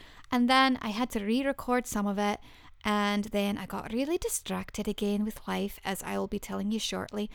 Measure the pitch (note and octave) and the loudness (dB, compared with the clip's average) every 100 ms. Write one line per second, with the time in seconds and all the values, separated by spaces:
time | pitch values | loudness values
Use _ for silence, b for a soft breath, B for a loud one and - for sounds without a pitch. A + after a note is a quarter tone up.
0 | B B B B3 A#3+ C4 C4 B3+ A3+ G#3 | B B B 4 6 8 8 4 0 -2
1 | B3 A3+ G3+ A#3+ C4+ C4+ - B3 A#3+ G#3+ | -2 0 0 2 2 -2 0 0 0 0
2 | G3+ G3 G#3 G#3 B B B - G#3 G#3 | 0 2 2 0 B B B -6 0 2
3 | G#3 G#3 G#3 G#3 G3+ G3+ F#3 G3 - A3 | 2 2 0 0 0 -2 -4 -8 -4 -2
4 | C#4 F4+ A#4 - - F#3 F#3 - G#3 G3+ | 0 0 -2 -4 -4 -6 -4 -6 -4 -2
5 | G3+ G#3 G#3+ - - F#3 G3 - - F#3+ | 0 0 0 -4 -4 -2 -2 -4 -4 -4
6 | - G3 G3 G3+ - G3 G3 A3 - F#3 | -4 -4 -2 -4 -6 -4 -2 -2 -2 -4
7 | F#3 G#3 G#3+ | -6 -6 -6